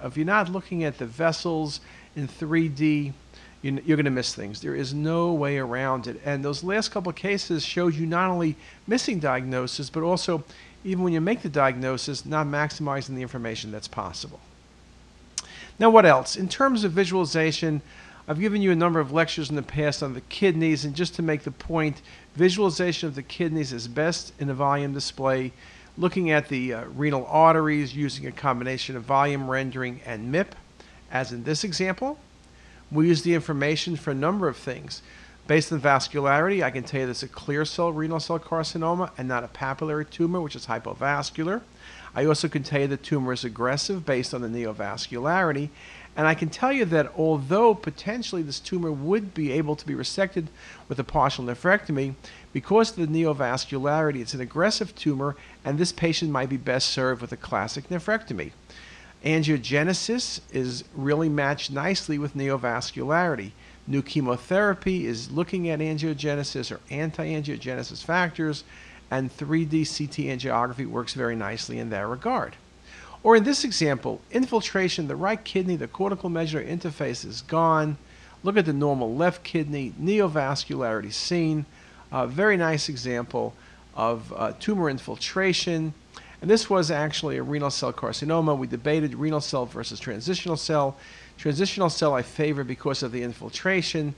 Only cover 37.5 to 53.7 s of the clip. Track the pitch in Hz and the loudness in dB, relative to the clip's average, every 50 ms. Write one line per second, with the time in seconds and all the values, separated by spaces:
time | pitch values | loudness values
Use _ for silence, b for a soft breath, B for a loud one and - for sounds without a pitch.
37.5 | 143 147 156 147 - - 170 170 156 151 160 160 165 156 143 - 170 156 - - | -2 0 0 -2 0 0 0 0 0 -2 -2 -2 -2 -4 -2 -2 -4 -4 -2 -2
38.5 | 165 165 156 - - 170 160 165 175 180 180 170 - - 127 127 127 120 120 - | -2 -2 -2 -2 -4 -2 0 0 0 0 -2 -4 -6 -8 -4 -2 -2 -2 -2 -6
39.5 | - - 139 135 135 - 160 156 151 151 151 - - - 165 165 180 180 160 147 | -8 -6 -4 -4 -4 -4 -4 -2 -2 -4 -4 -6 -2 0 0 0 2 -2 -4 -4
40.5 | - 123 - - 113 117 - 107 98 - 131 139 143 143 143 - - 160 160 175 | -8 -10 -6 -6 -6 -6 -4 -8 -6 -2 -2 0 0 0 -2 -4 -4 -4 -2 -2
41.5 | 202 240 - - B B B B B B B B B - 143 156 151 - - 151 | -2 -4 -6 -10 B B B B B B B B B 2 4 4 4 4 2 0
42.5 | - 151 139 - 147 139 139 139 139 135 - - 156 143 127 127 127 120 - 120 | -2 -2 -2 0 0 0 2 0 0 -4 -2 0 0 0 2 0 -2 -2 -4 -6
43.5 | 107 117 117 127 139 143 - - 196 180 156 151 135 123 123 - - 123 120 113 | -4 -2 0 0 0 0 0 -2 -4 -2 0 0 0 0 0 -2 -4 -6 -4 -4
44.5 | 117 120 117 107 107 107 104 101 104 - - - 123 120 131 151 175 190 180 160 | -4 -4 -4 -4 -4 -4 -6 -6 -6 -6 -8 -8 -6 -4 -2 0 2 2 2 2
45.5 | 143 139 147 147 B B B B B B B B B 156 156 156 160 156 170 156 | 2 0 -2 -6 B B B B B B B B B 2 2 2 4 2 0 -4
46.5 | - - 254 262 277 269 214 165 165 156 139 - - 175 160 160 156 143 135 135 | -2 0 0 2 2 2 2 4 4 2 2 2 0 0 2 2 2 2 0 2
47.5 | 180 208 233 233 208 - - 160 147 - - 202 220 247 226 - 196 175 156 143 | 4 6 6 6 6 4 0 -8 -10 -6 -6 -6 -4 -4 -6 -4 -4 -4 -4 -4
48.5 | 131 - - - 190 180 170 160 151 135 139 165 196 226 208 185 - 160 151 135 | -6 -8 -6 -4 -2 -2 0 -2 -2 -2 0 0 0 0 0 -2 -4 -2 -2 0
49.5 | 127 156 160 147 151 147 - 151 139 123 127 - - 196 196 185 - 180 160 151 | 2 0 0 0 -2 -4 -4 -6 -4 -4 -4 -4 -2 -2 -2 0 0 -4 -4 -4
50.5 | B B B B B B B B 135 131 131 - - 151 131 135 - - 123 120 | B B B B B B B B -6 -4 -4 -2 2 2 2 2 2 -2 -4 -6
51.5 | 120 - - 180 196 202 - - 147 135 139 135 135 - B B B B B B | -6 0 4 4 4 4 2 0 -2 -2 -2 -2 -4 -10 B B B B B B
52.5 | - 143 - - 196 226 226 220 - 180 165 151 156 160 165 156 147 135 135 120 | -6 -6 0 4 4 6 6 4 2 -2 -2 0 2 2 2 2 2 2 0 0
53.5 | 127 131 - - | 0 -2 -2 -4